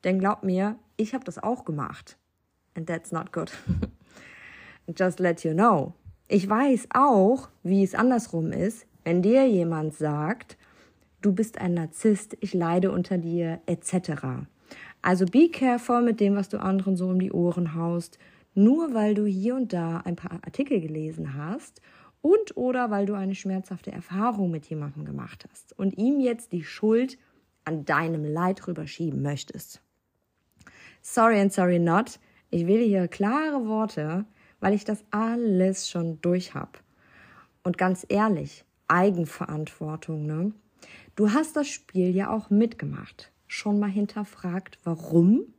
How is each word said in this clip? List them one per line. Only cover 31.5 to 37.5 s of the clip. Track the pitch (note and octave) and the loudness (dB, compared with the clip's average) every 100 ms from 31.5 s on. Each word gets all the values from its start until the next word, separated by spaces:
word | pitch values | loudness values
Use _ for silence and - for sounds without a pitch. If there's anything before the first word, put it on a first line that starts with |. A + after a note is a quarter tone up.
sorry | G3 F3+ F3 | 4 4 4
not. | E3+ F3 B3+ - _ _ _ | 4 2 0 -10 _ _ _
Ich | E3+ E3+ | -2 2
wähle | A3 | 4
hier | A#3 G3 F3 | 4 2 0
klare | - G3+ C#4 D#4 C#4+ A3 | -2 0 0 0 -2 -2
Worte, | A3 A3 D#3+ D3+ F3+ G#3+ _ _ _ | -2 -2 -4 -4 -4 -6 _ _ _
weil | F#3+ | 0
ich | G#3 | 0
das | - G#3 _ | -2 -8 _
alles | G#3 A3+ A#3+ A#3 F#3 F#3+ F#3+ - | -4 -2 0 2 4 2 0 -6
schon | F3 E3 D#3 | -4 -4 -2
durch | F3 F3+ F3+ | 0 0 -2
hab. | - - - _ _ _ - - - _ | -12 -12 -16 _ _ _ -20 -20 -20 _